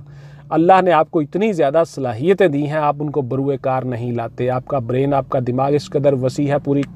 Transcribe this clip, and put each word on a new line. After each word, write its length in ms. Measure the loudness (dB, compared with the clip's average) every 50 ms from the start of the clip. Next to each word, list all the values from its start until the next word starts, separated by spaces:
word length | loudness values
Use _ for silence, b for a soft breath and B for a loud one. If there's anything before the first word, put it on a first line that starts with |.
| B B B B B B B B B B
अल्लाह 300 | 0 2 4 6 6 6
ने 100 | 6 4
आपको 300 | 4 4 2 2 0 -2
इतनी 300 | -2 -2 -2 -2 0 0 0
ज़्यादा 300 | 2 0 2 2 2 0
सलाहियतें 680 | 0 -2 -6 -6 -4 -4 -2 0 0 4 4 4 2
दी 120 | 2 0 -2
हैं, 160 | -2 -2 0
आप 220 | 0 0 -2 -2
उनको 200 | -6 -4 -2 -4 -2
बरूए 340 | -2 -2 -2 -2 -2 -2 -2
कार 240 | -2 -2 -2 -2 -2
नहीं 260 | -4 -6 -6 -4 -4 -4
लाते। 340 | -4 -6 -6 -6 -4 -4 -2
आपका 300 | -2 -4 -4 -4 -4 -4
ब्रेन, 320 | -2 -2 -2 0 0 0 0
आपका 260 | 0 -2 -2 -2 -2
दिमाग 340 | -2 -2 -2 0 0 0 0
इस 120 | 0 -2 -2
कदर 260 | -4 0 2 2 2 2
वसी 280 | 0 -2 -2 -2 -2 0
है, 120 | 0 -2
पूरी 240 | 0 0 0 0 -2 -2 -4